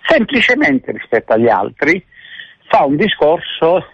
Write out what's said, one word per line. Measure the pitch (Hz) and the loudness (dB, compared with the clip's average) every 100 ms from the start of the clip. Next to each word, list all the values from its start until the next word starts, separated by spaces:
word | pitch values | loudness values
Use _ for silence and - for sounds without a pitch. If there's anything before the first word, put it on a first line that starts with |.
Semplicemente | - 320 214 262 202 247 294 180 - | 2 0 2 -2 0 0 0 -2 -4
rispetto | - - 113 - | -12 -4 -4 0
agli | 113 117 | 0 2
altri | 101 104 120 147 180 - - - - - _ _ | 0 -2 -4 -2 -2 -6 -20 -20 -20 -20 _ _
fa | 139 | 0
un | 147 147 | 2 0
discorso | 208 - 151 165 - - 160 180 139 | -2 0 0 0 -4 -2 0 0 -2